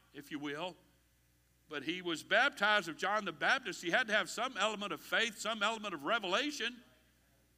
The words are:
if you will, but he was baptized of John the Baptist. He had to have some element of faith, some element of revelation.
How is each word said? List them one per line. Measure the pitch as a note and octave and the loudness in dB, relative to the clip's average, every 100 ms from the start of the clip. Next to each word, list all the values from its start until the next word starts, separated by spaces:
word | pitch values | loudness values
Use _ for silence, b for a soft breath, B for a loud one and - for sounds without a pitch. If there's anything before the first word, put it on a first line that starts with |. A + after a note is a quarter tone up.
| _ C#3 | _ -18
if | C#3+ | -10
you | D3+ | -6
will, | D3 C#3+ F3+ F3+ _ _ _ _ _ _ _ _ - | -6 -6 -8 -10 _ _ _ _ _ _ _ _ -8
but | D3 | -6
he | C3+ F3+ | -2 -4
was | F3 D#3+ | -2 -4
baptized | B2+ G3 C4+ - G#3 G#3 E3 | 4 6 6 4 4 4 2
of | D3 | -2
John | F#3 G#3+ | 0 0
the | G3 | -2
Baptist. | D3+ E3+ C4 A#3+ E3+ | 0 2 2 0 -6
He | D3+ | 0
had | G#3 A3+ | 2 2
to | |
have | G#3 F3 | 0 0
some | - B3+ G#3+ | -4 -4 0
element | G#3 G#3 G3+ | 0 0 -4
of | D3+ | -6
faith, | - F#3 A3+ - | -2 0 0 -2
some | G#3 A3 | -4 0
element | G3+ A3+ G#3 | 0 0 -6
of | E3 | -4
revelation. | D3+ A3+ G3 G3 D4 D4 A3+ B3 - _ _ _ _ _ _ | 0 0 2 0 0 -2 -6 -6 -20 _ _ _ _ _ _